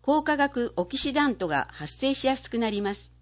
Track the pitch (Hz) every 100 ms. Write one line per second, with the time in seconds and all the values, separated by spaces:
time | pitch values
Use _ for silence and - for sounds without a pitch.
0 | - 302 302 294 277 269 240 - 175 269
1 | 285 277 294 220 180 143 - - 151 -
2 | 269 269 262 262 - 233 226 208 202 202
3 | - -